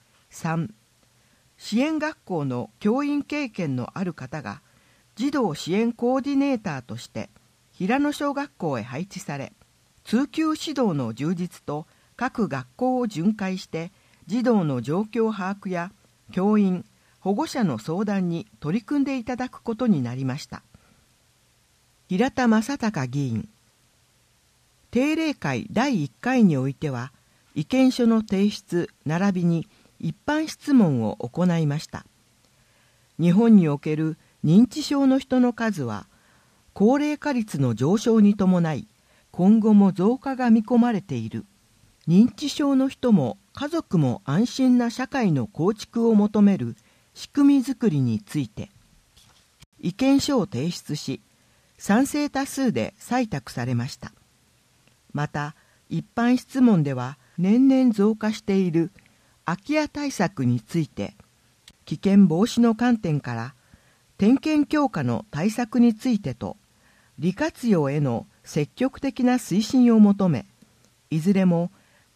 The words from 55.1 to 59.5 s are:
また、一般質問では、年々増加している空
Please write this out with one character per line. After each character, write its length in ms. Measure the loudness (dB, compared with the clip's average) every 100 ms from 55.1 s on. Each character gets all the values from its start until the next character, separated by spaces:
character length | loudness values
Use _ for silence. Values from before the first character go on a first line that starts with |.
ま 160 | -8 -8
た、 260 | -6 -10 -12 _ _ _
一 160 | -10 -8 -2
般 200 | 0 0
質 240 | -2 2
問 220 | 4 4
で 100 | 2
は、 260 | -4 -8 -12 _ -4
年 300 | 2 4 6
々 240 | 6 4
増 240 | 4 2 0
加 160 | -4
し 100 | -4
て 160 | -2 0
い 120 | 2
る 200 | 0 -2 -6 _ _ _ _
空 120 | -8